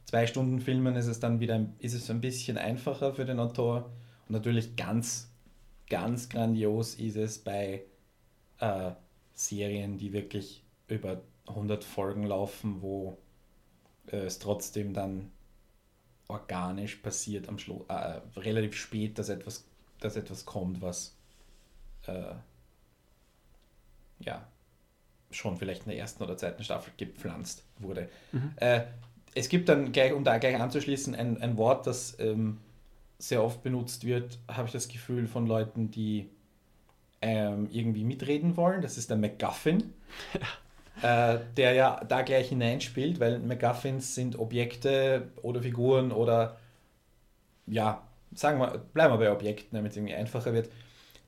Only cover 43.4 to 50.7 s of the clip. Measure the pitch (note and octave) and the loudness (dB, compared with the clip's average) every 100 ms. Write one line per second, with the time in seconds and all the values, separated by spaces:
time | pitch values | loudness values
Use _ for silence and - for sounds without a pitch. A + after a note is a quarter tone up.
43.4 | A#2 B2 C3+ B2 C3+ C3 C3+ - B2+ - | 0 2 2 2 -2 -4 -4 -4 -4 -2
44.4 | A2+ A#2+ A#2+ - C#3 C3+ C3+ C3 - - | -2 0 -2 0 2 4 4 2 0 -8
45.4 | A#2+ A#2+ B2 A#2+ B2 C3 B2+ A2 A#2 A#2 | -4 -2 -2 2 6 6 6 2 4 4
46.4 | A2+ - - _ _ _ _ _ _ _ | 4 -2 -20 _ _ _ _ _ _ _
47.4 | _ _ - A2 G#2+ - - - - - | _ _ -4 2 2 0 -8 -20 -18 0
48.4 | D3 C#3 A#2+ A2 - D#3 D#3+ A2 G#2+ G2+ | 2 4 2 0 -2 6 8 8 6 4
49.4 | G#2 G#2 - A2 G#2 G#2 G#2 D#2+ A#2 A#2+ | 0 -4 -6 -4 -4 -4 -4 -4 -4 -2
50.4 | A#2+ A2+ A2+ | 0 0 0